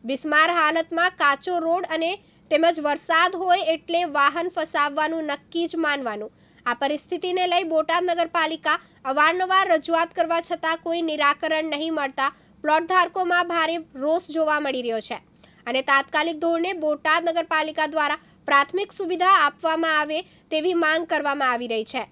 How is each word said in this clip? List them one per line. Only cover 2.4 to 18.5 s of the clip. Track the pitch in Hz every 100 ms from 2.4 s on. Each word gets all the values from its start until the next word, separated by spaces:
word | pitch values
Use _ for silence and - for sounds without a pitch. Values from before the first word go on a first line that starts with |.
| _
તેમજ | 302 330 320
વરસાદ | 294 294 - 330 359 370
હોય | 370 359
એટલે | 320 320 - 339
વાહન | 349 285 277 302 349
ફસાવવાનું | 339 311 311 285 285 302 330
નક્કી | 302 285 _ 339 330
જ | 330
માનવાનું. | 311 285 247 208 214 _ _ _ -
આ |
પરિસ્થિતિને | 240 277 302 - 359 359 370 359
લઈ | 349
બોટાદ | 339 320 311 339
નગરપાલિકા | 359 339 330 339 320 320 311 330 - _
અવારનવાર | 254 277 302 359 370 381 370
રજૂઆત | 320 - 330 330
કરવા | - 330 339
છતાં | 339 330 320 330
કોઈ | 339 339
નિરાકરણ | 330 302 285 294 320 311
નહીં | 320 294 320
મળતા | 320 269 269 269 - _ _
પ્લોટ | 294 311
ધારકોમાં | 330 370 339 381 359 349 349
ભારે | 339 320 339 320
રોષ | 269 285 339 349
જોવા | 311 311 302
મળી | 294 262
રહ્યો | 240 226
છે | - 240 _ _ - - -
અને | 262
તાત્કાલિક | 269 277 277 311 320 311
ધોરણે | 330 339 349
બોટાદ | 370 302 294 311 320 339
નગરપાલિકા | 330 330 311 311 311 311
દ્વારા | 311 294 294 - _
પ્રાથમિક | -